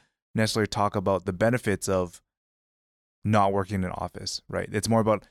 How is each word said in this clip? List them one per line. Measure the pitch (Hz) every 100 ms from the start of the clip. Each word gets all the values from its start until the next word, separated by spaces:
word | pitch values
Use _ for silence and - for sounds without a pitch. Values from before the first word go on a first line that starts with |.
| _ _ _
necessarily | - 110 113 104
talk | - 101
about | 107 95 95
the | 92
benefits | 90 110 120 - 98 -
of | 95 90 - _ _ _ _ _ _ _ _ _ _
not | 104 107 98
working | 98 95 101
in |
an | 90
office, | - 87 - 101 - -
right? | 95 92
It's | 107 104
more | 113
about | 110 107 -